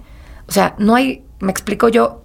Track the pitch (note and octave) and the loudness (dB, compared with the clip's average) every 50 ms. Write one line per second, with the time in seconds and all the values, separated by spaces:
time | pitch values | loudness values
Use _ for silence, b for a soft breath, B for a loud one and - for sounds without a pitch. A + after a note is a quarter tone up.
0 | b b b b b b b b b b - G3+ F#3 - - - G#3 G#3 A3+ B3 | b b b b b b b b b b 0 0 0 0 0 -2 0 2 2 2
1 | C4+ C4 C4 - - - - - - F#3+ F#3+ - - - G#3 G3 - A#3 A3+ A#3 | 2 -2 -4 -8 -12 -20 -14 -8 -6 -4 -4 -4 -6 -6 -4 0 2 2 4 2
2 | A#3 A#3 - - | 2 0 -2 -6